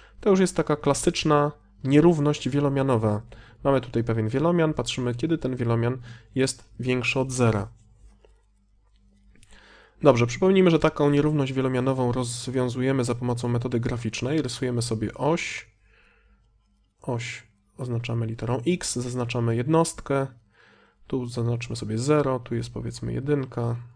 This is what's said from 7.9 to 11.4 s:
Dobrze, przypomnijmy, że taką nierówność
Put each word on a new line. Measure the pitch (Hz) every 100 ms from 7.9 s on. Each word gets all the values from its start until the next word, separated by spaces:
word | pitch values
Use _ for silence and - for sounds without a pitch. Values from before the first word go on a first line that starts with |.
| _ - _ _ _ _ _ _ _ _ _ _ _ _ - - - - - - -
Dobrze, | 151 120 120
przypomnijmy, | 185 190 190 185
że | 160
taką | 156 - 147
nierówność | 143 151 151